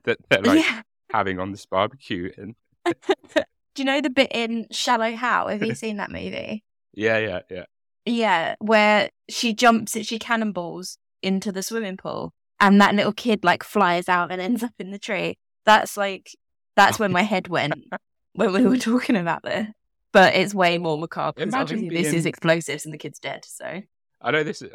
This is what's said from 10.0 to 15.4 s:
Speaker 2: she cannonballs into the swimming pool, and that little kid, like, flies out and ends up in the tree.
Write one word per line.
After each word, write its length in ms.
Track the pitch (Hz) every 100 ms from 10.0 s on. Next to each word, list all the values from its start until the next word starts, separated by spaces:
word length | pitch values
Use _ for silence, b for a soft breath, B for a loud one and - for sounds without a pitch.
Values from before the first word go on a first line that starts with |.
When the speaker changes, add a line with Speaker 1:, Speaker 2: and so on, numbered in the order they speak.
Speaker 2:
she 140 | 214 226
cannonballs 800 | - 226 220 180 170 165 185 - _ _
into 300 | 190 190 208
the 100 | 190
swimming 340 | 190 226 208 190
pool, 360 | - - 165 - _ -
and 200 | 202 202
that 140 | 202 208
little 160 | 190
kid, 320 | 208 240 208
like, 180 | 175 180
flies 460 | - 214 185 175 180
out 220 | 180 170
and 80 | 185
ends 220 | 185 240
up 80 | 233 -
in 100 | 190
the 80 | 202
tree. 400 | - 190 170 -